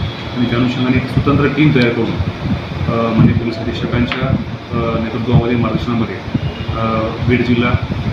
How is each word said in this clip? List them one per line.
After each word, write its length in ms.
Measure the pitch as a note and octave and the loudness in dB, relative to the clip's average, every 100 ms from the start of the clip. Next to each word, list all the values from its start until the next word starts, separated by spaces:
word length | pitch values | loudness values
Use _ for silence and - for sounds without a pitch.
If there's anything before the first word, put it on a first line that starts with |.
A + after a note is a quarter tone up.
| - - - B2 | -6 -6 -8 -2
आणि 140 | A#2+ | 0
त्या 80 | A#2+ | 2
अनुषंगाने 380 | B2 B2 B2+ C3 | 0 2 2 0
एक 120 | - | 0
स्वतंत्र 380 | C#3 C#3+ C#3+ C#3 | 0 2 4 2
टीम 240 | D3 D3+ | 4 4
तयार 180 | B2 A#2+ | 6 4
करून, 180 | A#2 G#2 F2 - - - - - - - | 2 -2 -2 -4 -4 -4 -4 -4 -4 -2
अ, 300 | A#2 A2+ A2+ | 0 2 4
माननीय 180 | A2+ | 6
पोलीस 220 | - A2+ - | 4 -2 -4
अधीक्षकांच्या, 720 | A#2 - - A#2+ A#2+ B2 B2+ - - - - | -6 -4 -2 0 0 0 -2 -2 -4 -10 -6
अ, 260 | A#2+ A#2 A2+ | -4 -2 -2
नेतृत्वामध्ये, 580 | A2+ A2+ A2+ A2+ A#2 A#2+ | -4 -4 2 2 4 2
मार्गदर्शनामध्ये, 580 | A2+ A2 A#2+ A#2 - F#2 - - - - - A#2 | 0 -2 -2 -2 -2 -4 -4 -4 -4 -4 -4 -2
अ, 220 | A2+ A2 A2+ - A#2 | -2 0 -2 -2 0
बीड 140 | B2 | 2
जिल्हा, 300 | B2 A#2 A#2+ - - - - | 2 2 2 0 -2 -4 -4